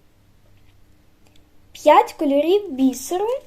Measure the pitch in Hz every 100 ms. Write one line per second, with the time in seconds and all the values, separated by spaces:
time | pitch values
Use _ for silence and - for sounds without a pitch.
0 | _ _ _ _ _ - - _ _ _
1 | _ _ _ - _ - _ - 302 339
2 | - - 311 277 320 403 403 254 269 240
3 | - 359 427 539